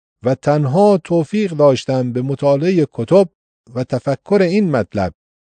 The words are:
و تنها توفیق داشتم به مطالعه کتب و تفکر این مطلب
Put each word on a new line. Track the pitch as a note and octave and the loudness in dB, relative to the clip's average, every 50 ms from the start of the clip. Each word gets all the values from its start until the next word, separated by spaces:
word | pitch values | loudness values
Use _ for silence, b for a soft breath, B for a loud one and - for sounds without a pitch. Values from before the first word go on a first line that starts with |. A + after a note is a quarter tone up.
| _ _ _ _ - | _ _ _ _ -4
و | B2 C3 | -4 -2
تنها | - - D3+ D3 D3+ D3+ C3 C3 F3+ G3+ G#3 G3+ F#3+ - | -2 0 0 0 0 0 0 0 2 2 4 2 0 0
توفیق | - E3+ E3+ D#3 - - G#3+ G#3+ F#3+ E3+ | -2 -2 -2 -2 -2 -2 -4 -4 -2 0
داشتم | D3 D3 C#3+ C3+ A#2+ - - C3+ C3 B2+ B2+ A#2 | 2 4 4 4 2 0 -4 -2 -2 -2 -2 -4
به | B2 B2+ | -4 -4
مطالعه | C3+ C#3 - D3 C#3+ C#3 C#3 D#3 F#3 G3 F3 D3+ - _ | -4 -4 -2 0 0 0 0 0 0 0 0 0 -2 _
کتب | - A#2 - D#3+ F#3+ G3 F3 _ _ _ _ _ _ _ - A2 | -6 -2 2 4 4 2 2 _ _ _ _ _ _ _ -12 -8
و | A#2+ B2+ | -8 -6
تفکر | - - A#2+ - - C3+ - _ - G3 G#3 F#3+ | -4 -6 -6 -4 -4 -6 -4 _ 0 0 2 2
این | E3+ F3 G#3+ G#3 F3+ | 2 0 0 0 0
مطلب | C#3+ B2 G2 - - G#2 F#2+ F2 D#2+ _ _ _ _ _ _ _ | 0 -2 -2 -4 -4 -4 -4 -4 -6 _ _ _ _ _ _ _